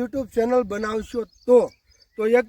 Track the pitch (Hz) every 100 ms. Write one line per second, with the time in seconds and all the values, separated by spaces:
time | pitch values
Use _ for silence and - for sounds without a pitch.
0 | 240 269 240 233 226 254 202 208 214 220
1 | - 240 214 _ - 247 165 _ _ _
2 | _ - 220 240